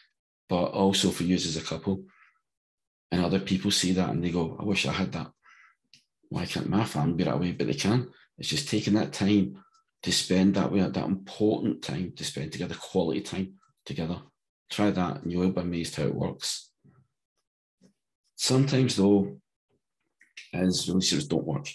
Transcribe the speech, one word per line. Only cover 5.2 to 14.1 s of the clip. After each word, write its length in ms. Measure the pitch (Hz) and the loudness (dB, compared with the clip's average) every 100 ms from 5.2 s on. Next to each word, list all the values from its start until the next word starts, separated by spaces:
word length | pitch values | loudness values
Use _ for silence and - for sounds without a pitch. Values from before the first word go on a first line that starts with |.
| 65 _ _ - _ _ _ - _ _ _ | -10 _ _ -20 _ _ _ -20 _ _ _
Why 180 | - 90 | -6 -4
can't 220 | - - | -4 0
my 160 | 98 | 0
family 300 | 120 76 80 | 0 0 0
be 100 | 82 | 2
that 160 | 76 64 | 0 0
way?" 120 | 87 | 0
But 140 | - 55 | 0 -2
they 80 | |
can. 360 | - 98 127 123 - _ - | 0 2 2 0 -10 _ -10
It's 120 | - | -4
just 200 | - - | -4 -2
taking 260 | 107 101 | -2 2
that 180 | 107 - | 2 2
time 500 | - 101 104 95 - - _ _ _ | 0 4 4 4 -4 -20 _ _ _
to 100 | 92 | -2
spend 420 | - - 92 98 | -2 2 4 6
that 160 | 98 73 | 4 2
way, 100 | 98 | 2
that 160 | 85 90 | 2 0
important 880 | 53 95 - - 107 - 107 - | -2 -4 -6 0 2 2 0 -2
time 300 | - 78 92 - | -4 -4 -6 -8
to 80 | |
spend 280 | - - 78 | -8 -6 -8
together, 220 | - 87 | -6 -8
quality 460 | 85 - 92 85 67 | -8 -2 0 0 -2
time 340 | - 95 95 - _ _ | -4 -6 -6 -10 _ _
together. 360 | - 143 80 | -10 -6 -6